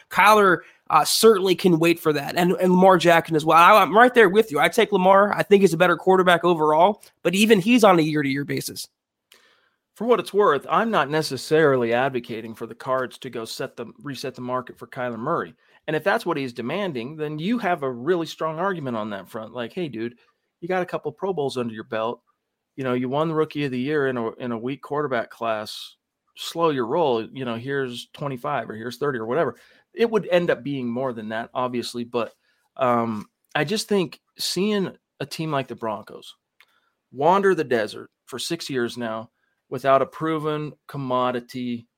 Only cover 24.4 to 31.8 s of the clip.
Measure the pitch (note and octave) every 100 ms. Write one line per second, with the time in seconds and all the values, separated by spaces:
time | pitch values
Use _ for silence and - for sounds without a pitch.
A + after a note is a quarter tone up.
24.4 | B2+ A#2 A#2+ C#3 - D3 D3 B2 G#2+ -
25.4 | A#2 G#2+ G#2+ - - _ _ _ _ -
26.4 | - E3+ E3 C#3 A2+ D#3+ D3+ A#2 G#2+ B2
27.4 | B2+ A2+ B2+ C#3 C3 A#2+ - - C#3+ B2+
28.4 | D3 C#3 A2+ A2 A#2 A#2+ C#3+ B2+ A2+ C#3
29.4 | C#3+ - _ _ _ - A#3 A3 E3+ F3+
30.4 | F3 B2+ B2+ C#3 A#2+ A#2+ C3+ A2+ G#2+ A2
31.4 | A#2+ C3 B2+ B2